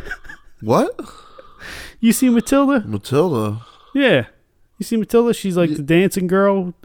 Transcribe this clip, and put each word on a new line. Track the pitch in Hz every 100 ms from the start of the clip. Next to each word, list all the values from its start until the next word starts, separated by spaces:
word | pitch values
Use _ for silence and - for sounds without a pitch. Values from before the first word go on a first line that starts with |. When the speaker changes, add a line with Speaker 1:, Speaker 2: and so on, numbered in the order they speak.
| - - - - - -
Speaker 1:
What? | 107 139 311 - - - - - - - - - - -
Speaker 2:
You | 226
see | 226 254
Matilda? | 233 - 277 277 277 110
Speaker 1:
Matilda? | 104 - 131 180 131 107 107 117 - _
Speaker 2:
Yeah. | 277 269 151 107 _ _ _ _ _
You |
see | 196 226
Matilda? | 208 233 233
She's | 220 196
like | 175 170
Speaker 1:
Ye-, | 151
Speaker 2:
the |
dancing | 139 165 190 - 180
girl. | 190 202 196 180 -